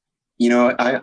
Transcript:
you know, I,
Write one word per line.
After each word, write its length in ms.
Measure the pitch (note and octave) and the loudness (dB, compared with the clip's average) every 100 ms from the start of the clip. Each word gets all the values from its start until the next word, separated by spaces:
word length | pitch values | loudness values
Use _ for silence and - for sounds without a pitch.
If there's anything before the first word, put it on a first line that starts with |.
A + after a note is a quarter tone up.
| _ _ _ - | _ _ _ -4
you 100 | A#2+ | 0
know, 260 | A#2+ B2 B2 | 2 2 0
I, 200 | B2 B2+ | -2 -2